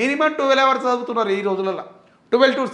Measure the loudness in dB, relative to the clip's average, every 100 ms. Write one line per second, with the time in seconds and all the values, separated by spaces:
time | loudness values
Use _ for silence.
0 | -2 0 -2 0 0 2 2 2 0 -2
1 | -2 -2 0 -2 -2 -2 -4 -6 -10 -20
2 | _ _ -2 2 4 2 -4